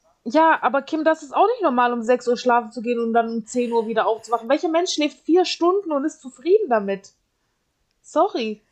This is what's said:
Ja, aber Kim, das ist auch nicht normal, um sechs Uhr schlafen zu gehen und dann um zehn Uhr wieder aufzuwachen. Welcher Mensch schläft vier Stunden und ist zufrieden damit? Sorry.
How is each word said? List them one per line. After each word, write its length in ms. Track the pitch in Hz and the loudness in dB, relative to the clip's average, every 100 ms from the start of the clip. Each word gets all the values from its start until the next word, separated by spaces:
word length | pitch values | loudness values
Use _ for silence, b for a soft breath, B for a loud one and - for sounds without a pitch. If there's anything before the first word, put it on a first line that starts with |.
| _ _ 247 | _ _ -2
Ja, 360 | 294 320 311 | 2 4 2
aber 220 | 247 277 | 0 -2
Kim, 200 | 269 320 | -2 -2
das 200 | 311 320 | 0 -2
ist 100 | 277 | -2
auch 140 | - 403 | 0 0
nicht 160 | 494 | 2
normal, 280 | 339 247 240 | 0 2 2
um 120 | 240 | 0
sechs 240 | 226 247 240 | 0 0 0
Uhr 100 | 247 | -2
schlafen 340 | 247 240 220 | 2 2 0
zu 120 | 247 | -6
gehen 160 | 226 233 | -4 -2
und 140 | 226 | 0
dann 160 | 233 226 | 0 0
um 160 | 233 220 | -4 -6
zehn 240 | 247 240 | -4 -2
Uhr 160 | 233 220 | -2 -2
wieder 180 | 220 190 | 0 0
aufzuwachen. 420 | 220 - 233 226 | -2 -2 -4 0
Welcher 220 | 302 349 | -2 0
Mensch 220 | 320 359 | 0 0
schläft 260 | - 294 - | -2 -4 -4
vier 260 | - 359 339 | 0 2 2
Stunden 460 | - 339 392 370 | 0 0 0 -2
und 140 | 285 294 | -4 -4
ist 160 | - | -8
zufrieden 480 | 262 - 311 415 339 | -16 -8 2 2 2
damit? 440 | 220 196 196 - _ _ _ _ _ _ _ _ _ | -2 -2 -6 -10 _ _ _ _ _ _ _ _ _
Sorry. 580 | - 302 392 359 220 214 _ | -4 0 0 0 -6 -8 _